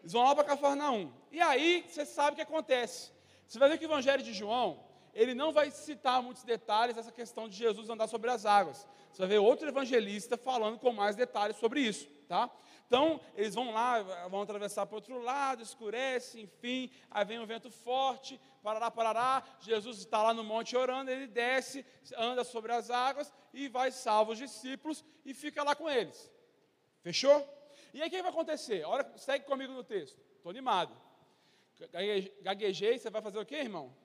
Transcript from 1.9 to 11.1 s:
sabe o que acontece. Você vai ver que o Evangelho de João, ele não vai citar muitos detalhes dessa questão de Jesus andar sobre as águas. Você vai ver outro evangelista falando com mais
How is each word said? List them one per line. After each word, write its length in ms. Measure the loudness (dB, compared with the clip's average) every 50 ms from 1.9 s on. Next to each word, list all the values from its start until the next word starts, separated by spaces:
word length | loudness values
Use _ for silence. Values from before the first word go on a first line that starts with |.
| -8 -8 -8
sabe 280 | -6 0 2 2 2 2
o 20 |
que 60 | -2
acontece. 680 | -8 -4 -4 -4 0 0 0 0 0 -4 -6 -12 -14 -16 -20 _ _ _ -20 _ _
Você 140 | _ 2 4
vai 100 | 6 6
ver 80 | 6
que 80 | 4 0
o 40 | -2
Evangelho 340 | 0 2 4 4 2 2
de 100 | 0 -4
João, 540 | -8 -6 -4 -2 0 0 0 0 -2 -6 -16 -20 -20 -20 _ _
ele 220 | _ 2 2 2 4
não 180 | 0 -2 2
vai 160 | 4 4 2 2
citar 500 | -2 -12 -12 -12 -12 -2 0 2 2 2
muitos 220 | 0 -2 -12 -14 -6
detalhes 500 | -4 -6 -4 -2 0 2 2 2 2 -2
dessa 160 | -6 -10 -14
questão 380 | -14 -14 -14 -12 -10 -12 -12 -10
de 80 | -8
Jesus 340 | 0 0 0 0 0 -6 -10
andar 160 | -4 -4 -4
sobre 240 | -4 -4 -4 -2 -2
as 160 | -2 0 2
águas. 400 | 6 6 6 6 4 -4 -12 -18 -20 -20 -20 -20 -20
Você 80 | -4 -4
vai 80 | 0
ver 120 | 4 6 8
outro 280 | 8 8 6 6 2
evangelista 720 | -2 -2 -2 0 4 2 2 2 2 -6 -6 -4 -4 -6
falando 420 | -4 -2 -2 0 0 0 0 -2 0
com 140 | 0 0
mais 240 | 2 4 2 2